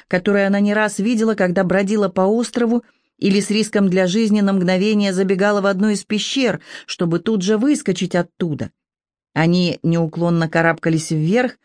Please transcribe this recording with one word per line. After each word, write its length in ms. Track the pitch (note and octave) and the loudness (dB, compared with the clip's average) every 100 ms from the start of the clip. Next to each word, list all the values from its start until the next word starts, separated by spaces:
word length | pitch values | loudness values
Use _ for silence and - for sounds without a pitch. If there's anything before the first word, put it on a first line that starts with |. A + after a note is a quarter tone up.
| _ | _
которые 400 | F3+ F3+ G3+ G3 | -2 0 2 2
она 120 | G3+ | 2
не 140 | G3+ | 2
раз 260 | G#3 G#3+ G#3 | 0 -2 -2
видела, 360 | G3 A#3+ A3 G#3+ | -2 0 0 0
когда 280 | F#3 F3+ | 0 0
бродила 460 | F#3 F3+ G3 G#3+ G3 | 0 0 0 0 0
по 120 | F3+ | 0
острову 600 | F#3+ A3+ A#3 - A#3 A#3+ - _ _ _ | 0 0 -2 -2 0 -2 -4 _ _ _
или 220 | G3+ G3 | 0 0
с 100 | G3+ | 0
риском 400 | G#3+ G#3+ G#3 G3 | -2 0 0 2
для 180 | F3+ F#3 | 2 0
жизни 340 | G3+ A3 G#3 | 0 2 2
на 120 | G3 | 2
мгновение 600 | G3 F3+ F#3 G#3 G#3 G3+ | 0 0 0 2 0 0
забегала 480 | F#3 F#3+ F#3+ G3+ G#3 | 0 0 0 0 2
в 40 | G3 | 0
одну 240 | F#3+ G#3+ | 0 0
из 140 | G3+ | -2
пещер, 560 | - G#3+ - C4+ B3 - - - - | -4 -6 -4 -2 -2 -2 -10 -20 -16
чтобы 340 | - F3 E3+ | -6 -2 -2
тут 220 | F3 A3 | 0 -2
же 160 | F3+ G#3+ | 0 0
выскочить 580 | C4 D4 - F#3 F3+ F3+ | 2 0 -2 -2 -2 -2
оттуда. 560 | F3 _ F3 C#3+ A2 - _ _ _ _ _ C#3+ | -4 _ -6 -4 -8 -12 _ _ _ _ _ -2
Они 400 | E3 F3+ F3 - | 2 2 0 -2
неуклонно 680 | E3 E3 E3 E3 E3+ E3+ D#3+ | -2 0 -2 -2 -2 0 0
карабкались 600 | E3 E3 D#3+ E3+ D#3+ D#3+ | 0 0 0 -2 -2 -2
вверх, 420 | D#3+ D#3 A3 B3+ - | -2 0 0 -2 -6